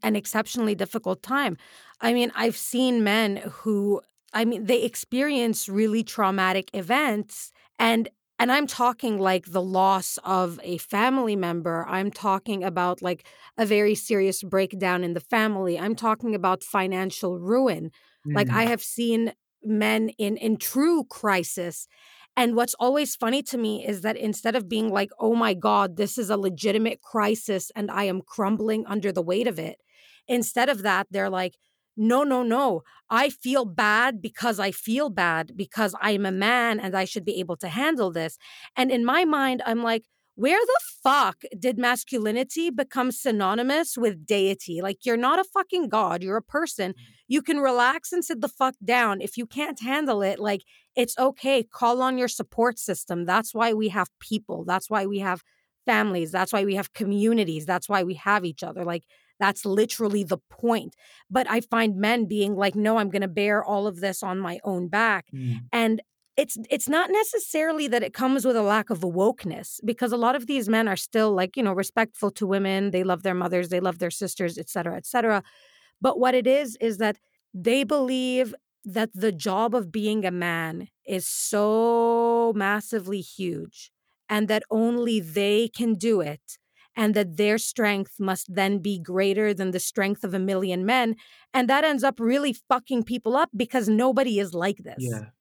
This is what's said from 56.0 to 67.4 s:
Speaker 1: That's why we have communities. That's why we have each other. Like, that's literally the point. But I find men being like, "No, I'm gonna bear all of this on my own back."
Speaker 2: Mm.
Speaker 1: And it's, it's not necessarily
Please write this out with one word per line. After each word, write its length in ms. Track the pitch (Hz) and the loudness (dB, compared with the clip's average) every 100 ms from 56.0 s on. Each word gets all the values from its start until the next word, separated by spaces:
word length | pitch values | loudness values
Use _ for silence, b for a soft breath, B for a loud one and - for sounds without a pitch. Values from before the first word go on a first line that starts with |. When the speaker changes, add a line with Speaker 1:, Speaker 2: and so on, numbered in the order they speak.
| 214 180 160 | 2 0 -2
Speaker 1:
That's 200 | 185 185 | -2 0
why 140 | 208 202 | 0 0
we 100 | 196 | -2
have 180 | 190 | -4
communities. 720 | - 202 202 226 233 175 156 156 | -6 -2 2 4 4 2 -2 -2
That's 220 | 180 - | -4 0
why 160 | 196 | 0
we 120 | 180 165 | 0 -2
have 280 | 202 208 | 0 2
each 200 | 180 143 | 0 -6
other. 200 | 170 180 | -10 -6
Like, 220 | 175 170 - b b b | -6 -6 -8 b b b
that's 260 | 196 196 202 | 0 0 0
literally 580 | 196 226 - 214 202 | 2 0 0 -2 0
the 160 | 170 180 _ | -2 -4 _
point. 460 | - 233 226 226 - b b b | -4 0 0 -2 -16 b b b
But 200 | 233 - | -2 0
I 120 | 226 | -2
find 340 | 226 226 226 190 | 0 2 2 2
men 300 | 214 240 196 | 2 2 0
being 300 | 208 196 196 | 0 0 2
like, 200 | 196 196 | 0 2
"No, 220 | 214 226 | 2 2
I'm 120 | 202 | 2
gonna 180 | 196 190 | -2 -2
bear 360 | 165 208 208 | 0 2 2
all 240 | - 202 208 | 0 0 -2
of 140 | 170 | -2
this 220 | 190 185 | -4 -4
on 160 | 196 190 | -4 -4
my 200 | 180 180 | -4 -6
own 240 | 208 180 175 | -4 -4 -2
back." 380 | 202 226 190 - | 0 2 0 -4
Speaker 2:
Mm. 260 | 135 127 120 123 | -6 -4 -4 -2
Speaker 1:
And 300 | 233 226 220 - _ _ - | 0 2 0 -4 _ _ -4
it's, 180 | 302 - - | -2 -4 -4
it's 180 | 294 - | -4 0
not 220 | 311 359 | 2 2
necessarily 760 | 403 440 440 | 2 2 -2